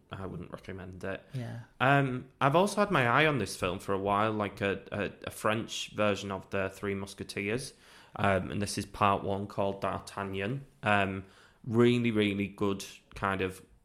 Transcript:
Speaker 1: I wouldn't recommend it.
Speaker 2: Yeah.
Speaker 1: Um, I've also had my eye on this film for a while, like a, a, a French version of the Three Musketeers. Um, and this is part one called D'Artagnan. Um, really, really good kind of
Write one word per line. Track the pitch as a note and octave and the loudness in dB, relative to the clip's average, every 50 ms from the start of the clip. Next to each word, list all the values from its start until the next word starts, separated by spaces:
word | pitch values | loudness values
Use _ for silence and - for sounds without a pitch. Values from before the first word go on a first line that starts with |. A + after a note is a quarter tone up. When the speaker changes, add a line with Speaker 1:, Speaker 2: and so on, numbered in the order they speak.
| _ _ | _ _
Speaker 1:
I | - F#2 F#2+ F2+ | -12 -10 -8 -8
wouldn't | F#2 E2 - - - | -8 -10 -10 -12 -14
recommend | - - - F#2 F#2+ F#2 F#2 F#2 F2+ F2 | -14 -12 -12 -12 -12 -12 -12 -12 -10 -8
it. | F#2+ F#2+ - - - - | -8 -8 -8 -10 -10 -10
Speaker 2:
Yeah. | C3 A#2+ A2+ A#2 A#2 A#2 - _ - | -8 -8 -8 -10 -12 -14 -14 _ 0
Speaker 1:
Um, | B2 C3 C#3 C#3+ C#3 C3+ B2 B2+ C#3 - - _ | 2 4 4 4 4 2 0 -4 -8 -10 -4 _
I've | - C#3 C#3 | 2 4 6
also | E3+ F#3+ G#3 G#3+ - | 6 4 4 2 2
had | G#3 G3+ | 2 2
my | F#3+ D3 B2+ A#2 | 4 4 4 4
eye | A#2 C3+ D3+ | 6 6 6
on | D#3 D3 C3 | 4 4 2
this | G2+ F#2 - - | 0 -2 -2 -2
film | - F#2 F2 F#2+ | -2 -2 -2 -2
for | - - G2 | -2 -2 -2
a | F#2+ | 0
while, | F#2+ G2+ G2+ G2+ G#2+ A2 | 2 2 4 4 4 2
like | A2 G#2+ G#2 G2 G2 - | 2 0 -2 -2 -2 -2
a, | G#2 G2+ F#2+ F#2+ - - - | 0 0 0 -2 -4 -6 -4
a, | G2+ G2 E2+ - - - | -4 -4 -4 -4 -8 -10
a | - | -12
French | - - - A2 G#2+ A2+ A2 - - - - - - | -8 -2 0 0 0 0 -2 -4 -6 -8 -8 -6 -2
version | G#2 G#2+ G#2 G2+ F#2+ G#2 G2+ | 0 2 2 2 0 -2 -4
of | G2 F#2+ F2 - | -6 -6 -6 -6
the | - G2 F#2+ F#2+ - | -4 -2 -2 -4 -4
Three | - - G2+ G2 | -4 -4 -4 -2
Musketeers. | G2 G2 G2 - - G2 - - - G2+ G2+ G#2+ C3+ C#3 - - - - - - - - - - - | -4 -4 -8 -10 -10 -12 -8 -6 -4 -2 -2 -2 -2 -4 -8 -14 -18 -20 -20 -20 -20 -20 -14 -6 0
Um, | - G2+ G2 F#2 F2 C#2+ | 2 2 4 2 2 -2
and | C2+ G2 | -2 -4
this | G2+ G2+ - - | -4 -2 -2 -4
is | G2+ | -6
part | - - - G#2+ G2+ G2+ E2 C#2+ | -6 -2 2 4 4 4 2 0
one | F#2 G2 F#2+ G2+ G2+ | -2 -4 -4 -4 -4
called | - - G2+ G2 G2 G2 | -4 -2 -2 -2 -2 -2
D'Artagnan. | - F#2+ F#2 F#2+ - - - - G2+ G2 F#2+ G2 G2 G#2 C3 C#3 C#3 - - _ - | -4 -4 -4 -4 -8 -10 -8 -8 -6 -6 -4 -4 -4 -4 -4 -6 -8 -12 -14 _ 0
Um, | G#2+ G#2 G2+ G2 F#2+ F#2+ F#2+ F#2+ - - - - - _ _ - | 2 4 4 4 2 0 -4 -8 -10 -16 -20 -20 -20 _ _ -8
really, | - A2 A#2 A#2+ A#2+ A#2+ B2 A#2+ A#2+ | 0 4 6 6 6 6 4 2 2
really | A2+ G#2+ G#2+ G#2 G2 G2 G2+ F#2+ | 2 4 4 4 2 0 -2 -4
good | G2 - G#2+ G2+ G2 G2 - - - - - _ - | -2 -2 0 0 0 -2 -4 -10 -14 -18 -20 _ -8
kind | - - G2 F#2+ F#2 | -4 -2 0 0 0
of | G2 F#2 F2+ - - - _ _ _ | 0 -2 -4 -6 -14 -20 _ _ _